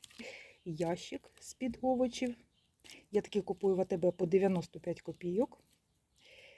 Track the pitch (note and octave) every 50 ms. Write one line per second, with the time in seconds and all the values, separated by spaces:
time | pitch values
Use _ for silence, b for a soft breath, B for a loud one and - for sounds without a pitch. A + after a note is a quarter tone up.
0 | B B - B A3+ B B B B B B B B F#3 D#3+ D#3 F3 E3 F3 F3
1 | - - - C#4 - - _ - - - - - B3+ B3+ A#3 - - B3+ C4 A#3+
2 | B3+ B3 A#3+ - B3+ B3 A#3+ - _ _ _ _ _ _ _ _ - B B B
3 | B B - G#3 - - - G#3 F3+ - F#3+ - - G3 F#3+ F3+ F#3+ - G3+ F3
4 | D#3+ F3+ E3+ - F#3 E3 F3+ F#3+ F#3+ G3 F#3+ F3 D#3+ - - D#3+ - F3+ E3+ -
5 | - - D#3+ - - F3 F3 G3+ C4 - - - _ _ _ _ _ _ _ _
6 | _ _ _ _ B B B B B B B